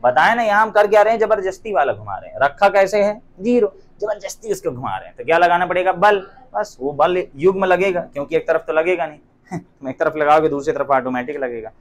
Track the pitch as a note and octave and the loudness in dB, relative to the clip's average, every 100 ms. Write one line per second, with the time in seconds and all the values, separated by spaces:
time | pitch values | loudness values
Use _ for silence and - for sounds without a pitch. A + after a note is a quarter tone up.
0 | B2 B2+ E3+ A#3 A3+ G#3 A3 G#3 G#3 G#3 | 2 2 2 2 0 2 2 2 4 4
1 | G#3 A3+ G#3+ G#3+ F#3+ F#3 A3 F3+ C#3 G#2 | 4 2 0 0 -2 -8 -4 -2 0 -4
2 | G#2 F#2+ F#2 G#2+ C#3 - G3+ G3 F#3+ G#3 | -8 -12 -12 -2 -2 2 2 4 2 2
3 | G3+ G#3 - - G3 B3 G#3 - - - | 0 -2 -12 -8 0 2 2 -4 -20 -10
4 | G#3 G#3 G3 - A3 G3+ E3+ B2 B2 F#2+ | -8 -6 -8 -14 -8 -6 -6 -8 -8 -8
5 | F2 - A#2+ E3 F3 F3 F3+ F3+ F#3 F3 | -12 -14 0 2 4 2 0 0 0 2
6 | G#3 G3+ F#3+ - - - - - C3 C#3 | 2 2 -2 -20 -10 -8 -8 -6 -8 0
7 | D#3+ F3+ - C3+ E3+ F#3+ F#3+ F3+ G3 F3 | 0 0 -4 0 0 2 0 2 0 -2
8 | D#3 C#3+ C#3+ D#3+ D#3 D#3+ - D#3 D#3+ F3+ | -6 -10 -2 -2 0 -2 0 -2 0 -2
9 | D#3+ D3+ _ _ _ E3+ - _ - E3 | -4 -10 _ _ _ -14 -14 _ -14 -4
10 | D#3 D#3 D3 D3+ D#3 C#3+ C#3+ C#3+ C3+ C3+ | -4 0 2 4 2 -2 -4 -4 0 -2
11 | B2+ B2+ B2 C#3+ C3 A#2 A2 _ | 0 -6 -6 -8 -8 -8 -14 _